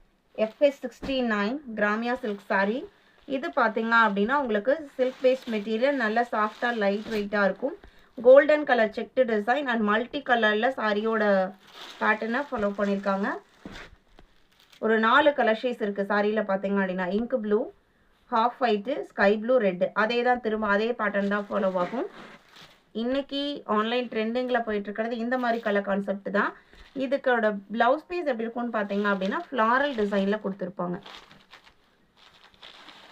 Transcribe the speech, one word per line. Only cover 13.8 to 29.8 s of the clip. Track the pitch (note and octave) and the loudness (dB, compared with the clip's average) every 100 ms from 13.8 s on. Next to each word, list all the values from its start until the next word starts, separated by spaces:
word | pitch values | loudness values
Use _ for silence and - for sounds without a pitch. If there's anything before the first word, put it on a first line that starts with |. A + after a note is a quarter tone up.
| - - _ - - _ _ _ _ - A3 | -20 -20 _ -20 -20 _ _ _ _ -6 0
ஒரு | A3+ A3+ | 2 4
நாலு | C4 D4+ C#4+ | 6 6 4
கலர் | A3+ A3 | 2 0
ஷேட்ஸ் | B3+ A#3+ G#3 | -2 -4 -4
இருக்கு | G3+ G3+ | -2 -2
சாரியில | G#3 G#3 G#3+ G3+ | 0 0 0 -2
பார்த்தீங்க | F#3+ G3 G3+ | -2 0 0
அப்படின்னா, | F#3+ F3+ F3+ G3+ | 0 -2 -2 -2
இங்க் | A#3+ B3+ G#3+ | -2 -4 0
ப்ளூ, | G#3 D#4+ - _ _ _ _ _ | 0 0 -10 _ _ _ _ _
ஹாஃப் | A#3+ A#3 A#3+ B3 | 0 0 0 0
ஒயிட், | G#3 G3+ D#4 F4+ | 0 -2 -6 -6
ஸ்கை | - G3+ G#3+ | 2 4 4
ப்ளூ, | A3 B3+ G3+ | 2 2 2
ரெட். | F3+ F3+ G3+ | 0 -2 0
அதே | G#3+ A#3+ A#3+ | 0 2 2
தான் | B3 | 2
திரும்ப | A3+ G#3+ G#3+ G3+ | 0 -2 2 2
அதே | A3 A#3+ | 0 -2
பேட்டர்ன் | G#3+ G3+ G3 G#3 | -2 0 0 -2
தான் | G3+ | -2
ஃபாலோ | G#3 G3 F#3 | -2 0 0
ஆகும். | F3 A#3 G4 - - - _ - - _ _ G#3 | -2 -4 -6 -8 -20 -20 _ -20 -20 _ _ -8
இன்னைக்கு | A#3 C4 C#4 C#4 C#4+ C#4+ - G#3 | -4 -4 -4 -6 -6 -6 -2 0
ஆன்லைன் | A3 B3 A#3+ | 0 -2 -2
ட்ரெண்டிங்ல | A3 A3 A#3+ B3+ B3 A3+ | -4 -2 -2 -2 -2 -2
போயிட்டு | G#3 G3+ | -4 -4
இருக்கிறது | G3+ A3+ A#3 | -6 -6 -4
இந்த | A#3 B3+ | -2 -2
மாதிரி | B3 A3+ A3 | 0 -2 0
கலர் | G3+ G3+ | -2 0
கான்செப்ட் | G3 G3+ G3 - G3 | -2 -2 -6 -2 -2
தான். | C4+ - - - - C#4 | -2 -4 -16 -20 -14 -6
இதுக்கோட | C4 C4+ C4+ B3 G#3+ G3+ G3 | -2 0 2 2 2 0 -4
பிளவுஸ் | A3 A#3 D4+ - | 0 2 2 -2
பீஸ் | F4 D4+ | -4 -2
எப்படி | A#3 A3+ | -2 -4
இருக்கும்னு | A#3+ A#3+ A3+ | -6 -4 -4
பார்த்தீங்க | G3+ G3+ G#3 | -2 0 0
அப்படின்னா, | G3 F#3+ D4 F4 | 0 0 -4 -4
ஃப்ளாரல் | B3+ A3 B3+ | 0 2 2